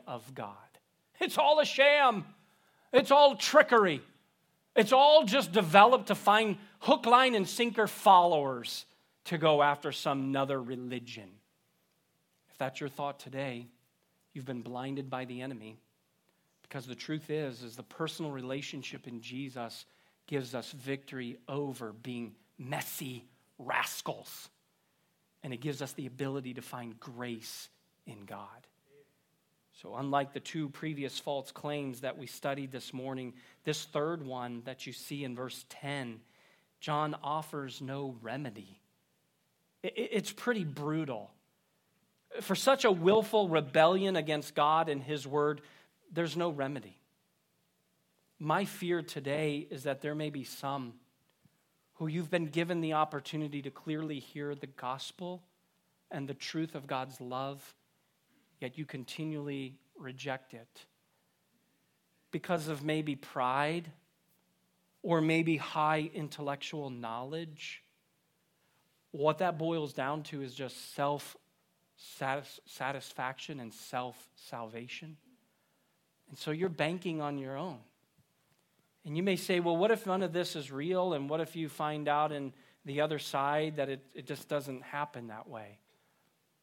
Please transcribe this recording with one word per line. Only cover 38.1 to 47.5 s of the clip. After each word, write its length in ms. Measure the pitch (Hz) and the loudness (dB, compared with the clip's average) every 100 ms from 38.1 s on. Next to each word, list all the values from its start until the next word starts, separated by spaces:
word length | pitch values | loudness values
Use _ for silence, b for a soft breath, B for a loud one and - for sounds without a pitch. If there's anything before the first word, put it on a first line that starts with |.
| 120 | -8
remedy. 560 | 113 131 151 104 95 - _ _ _ _ _ _ _ _ _ _ | -8 -8 -8 -12 -18 -20 _ _ _ _ _ _ _ _ _ _
I-, 60 | - | -6
i-, 200 | - - | -4 -2
it's 180 | 214 - | -2 -4
pretty 320 | - 240 226 | -4 -2 -2
brutal. 720 | 165 139 147 156 151 113 101 _ _ _ _ _ _ _ _ _ _ - | -2 -4 -4 -2 -4 -6 -10 _ _ _ _ _ _ _ _ _ _ -10
For 120 | 202 | -4
such 300 | 185 269 269 | 2 4 4
a 80 | 247 | 4
willful 560 | 180 170 220 208 220 190 | 6 6 6 6 2 4
rebellion 640 | 160 139 151 160 190 196 | 2 4 6 6 6 2
against 400 | 180 156 151 143 | 0 0 -4 -2
God 340 | - 147 160 165 | 2 4 4 2
and 140 | 143 | -2
his 240 | 135 151 135 | -4 -6 -2
word, 360 | 147 147 147 B B B _ _ | 0 0 -2 B B B _ _
there's 240 | 165 170 156 | -4 -2 -2
no 140 | 170 | -2
remedy. 480 | 143 135 143 98 - _ _ _ _ _ | -2 -4 -6 -12 -20 _ _ _ _ _